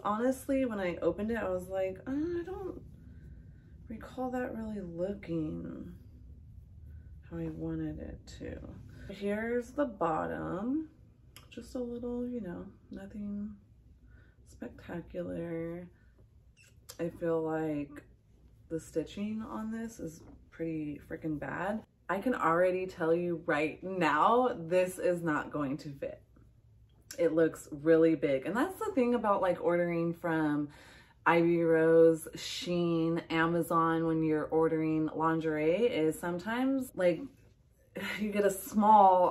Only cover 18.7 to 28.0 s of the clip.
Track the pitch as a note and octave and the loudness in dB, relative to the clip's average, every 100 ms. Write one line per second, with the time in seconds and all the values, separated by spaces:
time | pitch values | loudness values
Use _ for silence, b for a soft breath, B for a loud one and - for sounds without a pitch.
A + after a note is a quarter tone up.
18.7 | D#3+ - - - G3+ G#3 A3 A3 A3 A3 | -8 -4 -4 -4 -6 -6 -6 -8 -8 -8
19.7 | A3+ A3+ - E3 D#3+ - - - - E3 | -8 -8 -10 -14 -14 -20 -20 -20 -8 -6
20.7 | D#3 D3 D3 - D#3+ D#3+ D3 C#3 D3+ F#3+ | -4 -6 -10 -10 -8 -6 -4 -6 -4 -4
21.7 | G#3+ - _ - G3 B3 - D#3+ E3+ F#3 | -4 -8 _ -4 -2 0 2 4 4 4
22.7 | F#3 F#3 E3+ E3 F3 F3 E3 E3 D3 D#3 | 2 -4 -2 2 2 2 -2 0 0 0
23.7 | - F#3 F#3 D#3 D3+ F#3+ A#3+ B3+ D#3+ E3 | -4 -6 0 2 6 6 6 4 0 2
24.7 | F#3 F#3 - F3+ F3 E3 D3 - D3 C#3 | 2 2 0 0 2 0 -2 -2 -4 -2
25.7 | D3+ D3 C#3 - - - - - _ _ | -4 -8 -10 -10 -10 -20 -20 -20 _ _
26.7 | - - - - - E3 D#3+ D#3+ - - | -20 -20 -20 -14 0 2 4 2 0 -12
27.7 | C#3+ D#3 D#3+ | -2 4 8